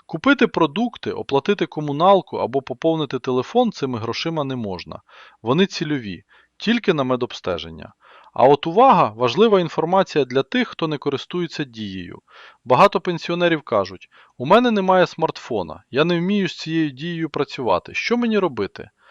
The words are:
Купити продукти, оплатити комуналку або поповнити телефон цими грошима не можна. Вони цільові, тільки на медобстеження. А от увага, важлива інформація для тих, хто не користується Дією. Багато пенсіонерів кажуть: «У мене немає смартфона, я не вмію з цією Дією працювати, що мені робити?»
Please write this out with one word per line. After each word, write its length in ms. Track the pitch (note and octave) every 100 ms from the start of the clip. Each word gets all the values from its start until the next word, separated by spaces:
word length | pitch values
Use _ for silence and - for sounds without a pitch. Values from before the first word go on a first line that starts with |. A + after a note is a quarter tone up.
| -
Купити 400 | D#3+ C4 C#4 A#3+
продукти, 640 | - D#3 D#3 A#3+ - A2
оплатити 540 | F#2 - C#3 - G3+ E3+
комуналку 720 | - D3 C#3+ F#3 G3 - A2
або 260 | G#2 C3+
поповнити 560 | - B2 E3 D#3+ D3 C3
телефон 540 | C3 B2+ - A#3+ A#3
цими 260 | - C3+ A#2
грошима 460 | A2+ A2+ E3 D#3+
не 120 | C3+ B2+
можна. 440 | G#2 F2+ D#2+ - _ - - _
Вони 240 | A2+ D3+ G3
цільові, 560 | - D#3+ C#3+ G#2+ E2 - _ _ -
тільки 360 | G3+ A#3 G#3
на 120 | D#3
медобстеження. 880 | B2+ B2+ B2 - G2+ E2+ D#2+ D#2+ E2 _ _ - -
А 120 | -
от 220 | B2+ C#3+ E3
увага, 460 | F3+ C4+ F#3+ B2 A2
важлива 440 | B2 C3 A3+ G3
інформація 640 | E3 - D#3+ F#3+ F3+ D3+
для 180 | B2+ C3
тих, 260 | - B3 A#3
хто 200 | - D#3+
не 100 | D3
користується 680 | C#3+ C3+ - F3+ E3+ -
Дією. 540 | C#3 A2 G#2 F#2+ F2 - - - - _
Багато 360 | A#2 B2+ G3+ F#3+
пенсіонерів 640 | - E3 - F3 F3 D#3
кажуть: 460 | - G#2+ F#2+ F#2 - _ _ -
«У 80 | C3
мене 240 | G#3+ B3
немає 360 | G#3+ F#3 F#3 F3
смартфона, 760 | - D#3+ - - G#2+ E2 D2+ _
я 140 | A#2+
не 140 | E3+ E3+
вмію 300 | F3+ G#3 F3
з 100 | -
цією 320 | D#3+ D#3+ D3+
Дією 400 | B2+ E3+ E3 D#3
працювати, 640 | D3 C#3 - A2+ F2 -
що 220 | F#2+ - A#3+
мені 220 | A#3 G#3
робити?» 520 | F3+ A2+ F#2+ - - _ _